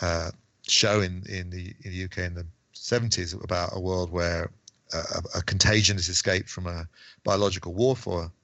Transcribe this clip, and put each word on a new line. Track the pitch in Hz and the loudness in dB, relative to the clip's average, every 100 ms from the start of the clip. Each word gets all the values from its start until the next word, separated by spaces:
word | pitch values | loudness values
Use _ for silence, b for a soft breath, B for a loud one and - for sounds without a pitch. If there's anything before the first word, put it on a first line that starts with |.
uh, | 90 82 82 - _ _ - | -2 -2 -4 -10 _ _ 0
show | - 110 107 | 4 4 4
in, | 92 90 95 | 2 -2 -8
in | 95 90 | -8 -6
the, | 90 90 - | -8 -10 -12
in | 101 | -8
the | 92 | -6
U | 92 | -6
K | - 87 | -4 -4
in | |
the | 87 85 - _ | -4 -10 -14 _
seventies | - - 120 117 104 85 | -12 0 0 2 0 -2
about | - - 90 87 | -6 -2 0 0
a | - | -2
world | 92 92 87 | 0 0 0
where, | 87 85 85 85 - - - - | 0 2 0 -2 -8 -20 -20 -8
uh, | 82 - - 87 92 | -6 -4 -6 -4 -4
a, | |
a | |
contagion | - 95 - 107 101 98 | 0 4 6 6 4 2
has | 85 | 0
escaped | 90 - 95 - | 0 2 0 -2
from | - 90 | -8 -6
a | 85 82 B B B | -6 -10 B B B
biological | - 101 101 95 87 | 0 4 2 0 -4
warfare | 90 127 127 95 90 82 - | 2 2 2 -2 -4 -4 -10